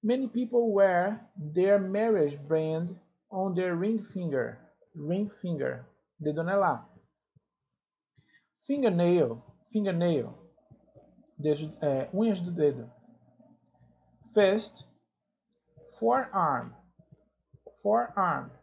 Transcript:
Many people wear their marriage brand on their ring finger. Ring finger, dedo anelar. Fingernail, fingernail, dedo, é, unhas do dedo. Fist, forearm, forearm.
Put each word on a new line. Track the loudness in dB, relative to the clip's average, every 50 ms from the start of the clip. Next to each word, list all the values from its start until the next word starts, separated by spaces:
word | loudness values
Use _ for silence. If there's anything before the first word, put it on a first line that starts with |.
| 0
Many | 0 -2 0 -2
people | -4 -4 -4 -4 0 0 0 0 2
wear | 4 4 4 6 4 2 2 0 -2 -6 -12 -18 _ -12 -12 -4 0
their | 2 4 4 4 4
marriage | 2 0 -2 0 2 2 2 2 2 0 0
brand | -6 -4 -2 0 0 0 0 -2 -2 -4 -4 -8 -12 _ _ _ _ _ _
on | -6 -4 -4 -2 -2
their | -2 -2 -2 -2
ring | -2 0 0 -2 -2 -4
finger. | -6 -10 -8 -6 -2 -2 -2 -2 -4 -8 -14 -20 -20 _ _ _ _ _
Ring | -12 -6 -4 -2 -2 -2 -6
finger, | -8 -10 -6 -6 -4 -2 -2 -4 -4 -6 -12 -18 _ _ _ _ _
dedo | _ -4 -4 -2 -2
anelar. | -2 0 0 2 2 2 0 -2 -8 -18 _ -20 _ _ _ _ _ _ _ _ _ _ _ _ _ _ _ _ _ _ _ _ _ _ _ _ _ _ _ _ _ _ _ _ _
Fingernail, | -4 -2 0 2 2 2 2 4 4 4 4 2 2 0 -8 -12 -20 -20 _ _ _
fingernail, | -4 -2 -2 0 0 0 0 2 0 0 -2 -6 -12 -18 -20 -20 _ _ _ _ -20 _ _ _ _ -20 _ _ _ _ _ _ _
dedo, | -4 0 0 0 0 -2 -10 -8 -4
é, | -2 0 0 0 -2 -2 -2
unhas | 0 0 0 0 -2
do | -4 -6
dedo. | -2 2 2 0 0 -2 -12 -14 -18 _ _ -20 -20 _ _ _ _ _ -20 _ -20 _ _ _ _ _ _ _ _ _ _ _ _ _ -20 -2 2
Fist, | 4 4 6 4 2 -2 -6 -16 -20 -20 _ _ _ _ _ _ _ _ _ _ _ _ _ _ _ _ _ _ -20 -20 -20 -10 -2
forearm, | 0 2 2 2 0 -2 -2 0 0 2 0 -2 -4 -8 -16 -20 _ _ _ _ _ _ -20 _ _ _ _ _ _ _ _ -20 _ -20 -20 _
forearm. | _ 2 2 2 0 -2 -2 -2 0 0 0 -2 -6 -10 -18 -20